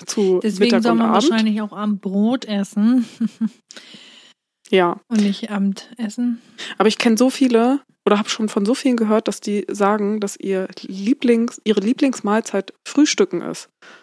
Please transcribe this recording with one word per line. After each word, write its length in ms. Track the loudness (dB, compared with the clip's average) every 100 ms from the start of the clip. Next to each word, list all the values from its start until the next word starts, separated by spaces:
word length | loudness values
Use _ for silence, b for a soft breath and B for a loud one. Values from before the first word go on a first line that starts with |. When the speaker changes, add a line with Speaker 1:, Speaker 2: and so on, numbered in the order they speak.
Speaker 1:
zu 360 | -8 0 2 2
Speaker 2:
Deswegen 220 | 0 0 2
Speaker 1:
Mittag 160 | 4
Speaker 2:
soll 100 | 2
Speaker 1:
und 60 | 2
Speaker 2:
man 120 | 2
Speaker 1:
Abend. 200 | 2 2
Speaker 2:
wahrscheinlich 320 | 2 2 0
auch 100 | -4
Abend 300 | -6 -4 -4
Brot 420 | -2 0 0 0
essen. 640 | -2 -4 -4 0 2 2 0 -4
<laughs> 320 | -6 -4 -6 -6 _ B B B B B B B _ _ -2
Speaker 1:
Ja. 280 | 2 2 0 -4
Speaker 2:
Und 120 | 0
nicht 280 | 0 -2 -6
Abend 380 | -4 -2 -4 -10 -10
essen. 440 | -10 -4 -4 -4 B B B B
Speaker 1:
Aber 100 | 0
ich 100 | 2
kenn 180 | 2 4
so 140 | 2
viele 500 | 2 2 4 2 0 _ _
oder 140 | 0 0
hab 100 | 0
schon 200 | -4 -4
von 180 | -2 -2
so 80 |
vielen 220 | 0 0 0
gehört, 320 | 2 0 0
dass 120 | -4
die 240 | -4 -4 -4
sagen, 480 | -2 0 0 -2 -2
dass 160 | -6 -8
ihr 300 | -4 -4 -4 -10
Lieblings-, 800 | -14 -6 -2 0 4 2 2 -4
ihre 160 | -2 0
Lieblingsmahlzeit 920 | 0 0 0 0 0 -2 0 -4 -6 -10 -6
Frühstücken 560 | 2 2 4 0 0
ist. 260 | -6 -10 -14 _ b b